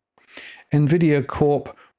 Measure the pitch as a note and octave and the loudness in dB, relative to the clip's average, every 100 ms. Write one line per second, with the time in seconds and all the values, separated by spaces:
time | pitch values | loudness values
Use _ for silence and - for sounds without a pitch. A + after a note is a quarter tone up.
0 | _ _ _ - - - _ D3 D3 E3+ | _ _ _ -20 -20 -20 _ 0 2 2
1 | E3 D3 C3+ - D3 C#3+ - - _ | 2 2 -2 0 0 0 -4 -16 _